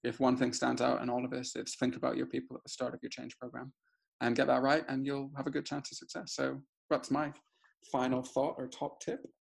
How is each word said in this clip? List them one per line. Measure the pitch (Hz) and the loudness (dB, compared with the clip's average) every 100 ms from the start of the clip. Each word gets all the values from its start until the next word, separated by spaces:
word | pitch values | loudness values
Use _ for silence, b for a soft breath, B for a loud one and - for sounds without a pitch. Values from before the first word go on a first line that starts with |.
if | 123 - | -2 4
one | 127 127 | 4 6
thing | 123 | 2
stands | - 127 123 | 2 0 4
out | 127 123 | 2 2
in | 123 | 0
all | 123 | 0
of | 127 | 0
this, | 127 127 123 | -4 -4 -6
it's | - - | -6 0
think | 127 127 | 0 2
about | 131 117 | 0 0
your | 131 | -2
people | 127 127 131 | -4 -6 -12
at | |
the | - | -12
start | - 127 | -6 -6
of | 120 | -4
your | 139 | -8
change | - 123 - | -8 -12 -12
program | 123 123 135 _ _ _ _ _ | -10 -10 -12 _ _ _ _ _
and | 120 120 | 2 4
get | 135 | 6
that | 127 | 6
right, | 135 151 156 | 6 4 2
and | 135 139 | -2 0
you'll | 139 139 143 | -2 -4 -4
have | 135 | -2
a | |
good | 135 - | -2 -2
chance | 143 - | -6 -6
of | - | -12
success. | - - 160 | -10 -10 -6
So | - 135 135 - _ _ | -2 -2 -2 -10 _ _
that's | 143 - | 0 2
my | 139 147 - _ b b _ - | 0 0 -6 _ b b _ -2
final | 131 127 127 | 0 2 2
thought | 127 - 143 - | 2 2 2 0
or | 131 | -8
top | - 147 - | -6 -6 -6
tip. | - 262 - _ | -6 -6 -10 _